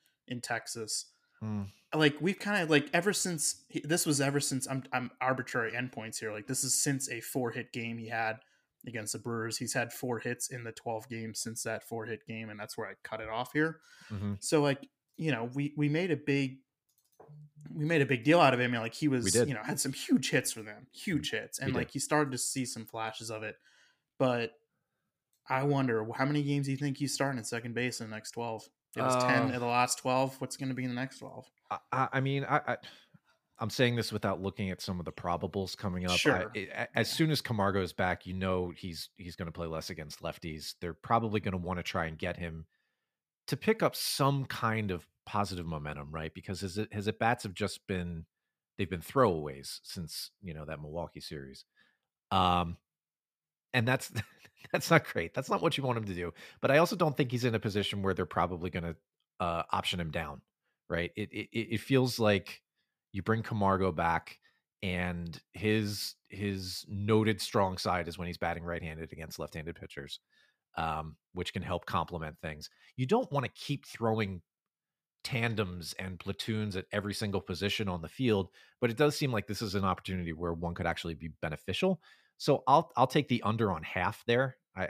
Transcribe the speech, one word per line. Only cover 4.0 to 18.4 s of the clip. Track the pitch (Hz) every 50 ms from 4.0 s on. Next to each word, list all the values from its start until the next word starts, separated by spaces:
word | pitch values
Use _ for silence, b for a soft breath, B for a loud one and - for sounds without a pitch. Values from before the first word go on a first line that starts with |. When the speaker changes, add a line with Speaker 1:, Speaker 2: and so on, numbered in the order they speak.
| - 165
Speaker 1:
was | 147 139
ever | 139 139 139 143
since, | 139 - 139 131 - -
I'm, | 135 135 123 -
I'm | - 127 123 113 - -
arbitrary | 127 131 131 123 120 - - 127 113 113
endpoints | 113 120 127 123 - 113 110 113 110 -
here. | 117 110 104
Like, | 104 101 -
this | 131 - -
is | 131 -
since | - - 151 139 131 - -
a | 123 117
four-hit | - - - 139 123 117 110 131 117 -
game | - 127 113 117 117 117
he | 113 110
had | 117 113 113 110 110 117 - b b b b b b _ - 120
against | 113 113 107 - -
the | 110
Brewers. | - 120 117 113 113 117 110 -
He's | 123 113 -
had | 131 117 117 -
four | - - 123 120 110
hits | - 123 123 - - -
in | 131 123 117
the | 113 110
twelve | - - 120 113 110 113 127
games | 113 113 113 110 107 -
since | - 113 113 - -
that | 117 110 104 - -
four-hit | 117 113 110 120 110 104 _
game, | - 113 113 113 107
and | 107 104
that's | 107 107 - -
where | 110 98
I | 98 - -
cut | - 113 110
it | 110 110
off | 110 117 127 - -
here. | 151 156 160 160 - B B B B B B
Speaker 2:
Mm-hmm. | 110 95 104 101 101 101
Speaker 1:
So, | - - 170 151
like, | 143 143 139 135 - - _ _ _ _ _
you | - 160 156
know, | 131 113 117 123 127
we, | 143 143 147 - 151
we | 147 147
made | 147 160 185 185
a | 151 123
big, | - - 139 139 139 131 131 - _ _ _ _ _ _ _ _ _ _ _ - - - - - - - _ - - - -
we | 165 147
made | 156 170 156
a | 139
big | 117 135 120 113
deal | 143 160 175